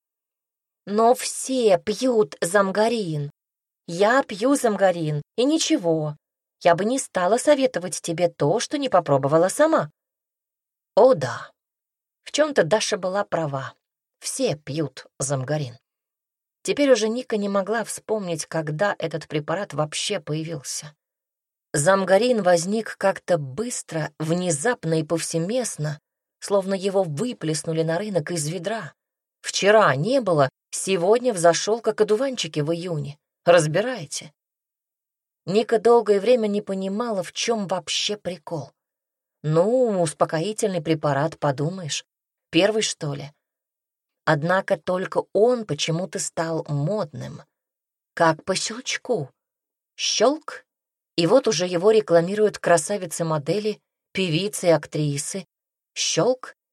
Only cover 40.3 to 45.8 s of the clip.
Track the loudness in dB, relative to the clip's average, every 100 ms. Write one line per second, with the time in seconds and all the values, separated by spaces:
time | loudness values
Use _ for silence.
40.3 | 0 -4 -2 -2 -2 -2 -2 0 0 -2
41.3 | -2 -4 -2 -4 -6 -8 -8 -10 _ _
42.3 | _ _ 2 2 2 -4 -4 -8 -8 -12
43.3 | -18 _ _ _ _ _ _ _ _ -2
44.3 | 0 2 0 0 -2 0 -2 -2 -2 -2
45.3 | 2 4 2 -2 -4